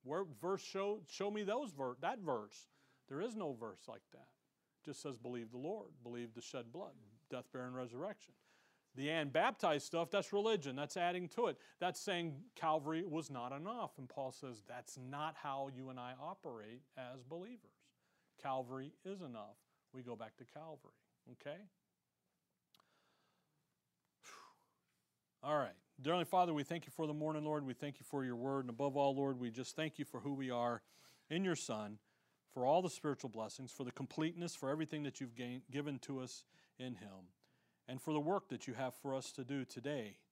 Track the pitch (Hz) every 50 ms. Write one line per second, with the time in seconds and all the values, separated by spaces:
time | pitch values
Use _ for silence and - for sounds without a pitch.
0 | _ 127 147 185 196 170 139 104 - 180 196 185 - - - 196 196 202 208 220
1 | 170 - - - 190 208 208 214 208 190 214 254 294 220 156 139 135 127 123 131
2 | 147 180 247 240 190 156 127 113 104 101 - - - _ _ _ _ _ _ _
3 | _ - 135 147 196 254 220 220 185 151 131 113 117 110 95 - - - 110 101
4 | _ _ - 131 135 - _ _ _ _ _ _ _ _ _ _ _ 151 139 -
5 | - 151 131 113 120 123 123 120 113 110 120 123 131 165 208 220 202 180 160 135
6 | 120 120 120 120 120 117 110 120 - - - 131 117 117 123 170 202 170 147 -
7 | 117 104 110 - _ _ - 123 120 - - 131 123 123 127 131 127 117 113 127
8 | 160 208 202 - - - - _ _ _ - _ _ _ _ _ _ _ _ 127
9 | 135 147 160 165 151 143 131 156 185 254 226 - - 175 151 143 - - - 165
10 | 170 165 - 202 - - - 202 208 226 226 196 139 139 127 135 147 147 - 190
11 | 175 175 180 180 180 165 - - 233 196 143 - - - - _ 175 185 175 -
12 | - - 185 175 170 165 143 135 202 - _ - - 160 156 156 139 151 160 160
13 | 190 190 147 165 151 - 143 123 120 123 135 143 160 196 233 240 202 143 - -
14 | 135 120 - 143 135 131 123 - - 131 120 107 101 - 120 123 120 - - 135
15 | 127 127 139 143 151 160 151 - - 147 135 139 135 139 131 123 131 131 131 127
16 | 123 123 127 127 139 165 190 185 - 156 123 110 104 107 117 127 147 _ _ 135
17 | 127 123 127 131 123 127 160 170 185 226 247 226 - 120 _ _ _ _ _ _
18 | _ _ _ _ _ _ _ - - 143 135 135 127 120 131 131 131 147 - _
19 | _ 185 196 196 180 139 120 110 104 104 104 _ _ _ _ _ _ _ - 131
20 | 123 123 120 107 113 110 _ - 123 - - 151 156 165 151 135 - 98 _ _
21 | _ _ _ _ _ - 123 _ - 143 147 180 208 185 _ _ _ _ _ _
22 | _ _ _ _ _ _ _ _ _ _ _ _ _ _ _ - - _ _ _
23 | _ _ _ _ _ _ _ _ _ _ _ _ _ _ _ _ _ _ _ _
24 | _ _ _ _ - - - - - - - _ _ _ _ _ _ _ _ _
25 | _ _ _ _ _ _ _ _ - 139 151 147 131 - - - _ _ _ -
26 | 127 143 170 180 170 165 - 180 180 175 160 147 135 - 165 170 - - - -
27 | 160 151 151 151 151 156 156 151 151 151 151 151 143 131 123 - 151 143 139 -
28 | - - - 139 131 123 123 117 127 135 139 139 131 123 117 113 143 143 131 143
29 | 139 139 135 135 139 139 131 123 123 120 110 123 127 - - - 156 156 - -
30 | 139 - - 120 101 143 139 135 135 127 123 120 120 120 120 127 _ _ - -
31 | - - - _ _ _ 156 175 196 185 165 - - - 117 107 107 104 107 107
32 | _ _ _ _ _ _ _ _ _ _ - 131 123 131 151 175 185 170 - -
33 | - 151 139 - - 131 113 110 110 104 - - 131 127 - - 135 123 - -
34 | 135 - - - 156 165 175 170 175 170 - - - 135 143 156 160 151 - 151
35 | 147 139 - - 139 120 117 117 123 123 123 131 - - 131 143 143 151 143 123
36 | - - 139 131 127 127 - - - _ _ - - _ _ - 127 127 123 -
37 | 110 104 95 95 90 92 _ _ _ _ _ _ _ _ _ _ _ - 127 127
38 | - - 151 151 147 160 196 196 - - 127 110 - - 117 117 135 127 - -
39 | - 139 135 135 123 - - - 131 123 139 139 127 - - 131 117 143 147 139
40 | 113 104 98 - _ _